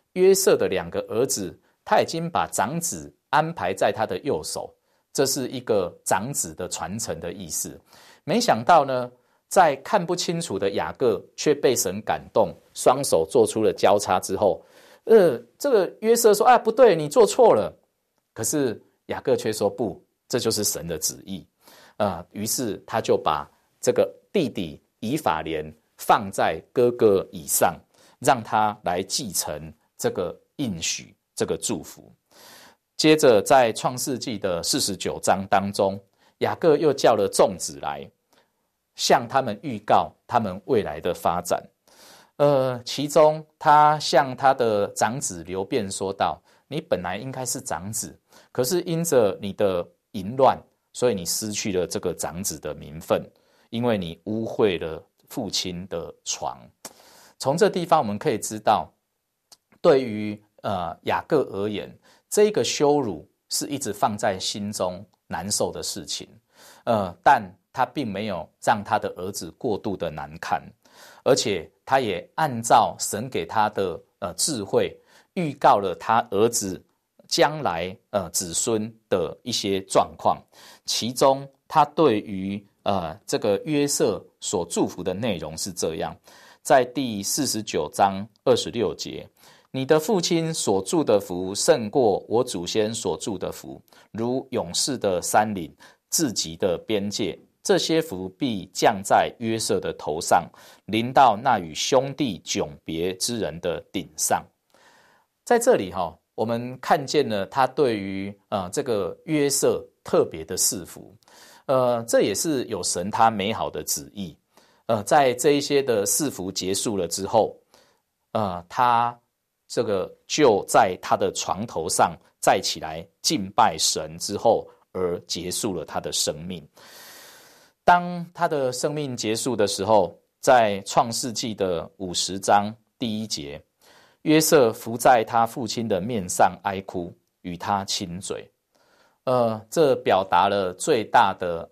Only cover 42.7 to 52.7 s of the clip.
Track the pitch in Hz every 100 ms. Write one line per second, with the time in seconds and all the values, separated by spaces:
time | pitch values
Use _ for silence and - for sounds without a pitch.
42.7 | 123 - - 143 165 151 156 156 - 160
43.7 | 147 151 151 - 165 139 117 135 135 117
44.7 | 104 101 - 110 135 - 87 82 95 98
45.7 | 131 98 - 98 98 90 73 _ _ -
46.7 | 147 - 90 87 101 131 131 127 135 -
47.7 | 78 95 113 85 - _ _ _ - 127
48.7 | 175 170 165 170 131 101 90 98 92 104
49.7 | 90 87 _ _ 104 95 131 127 90 -
50.7 | _ _ - 127 101 85 - 110 104 110
51.7 | 92 82 104 90 - 73 82 98 73 76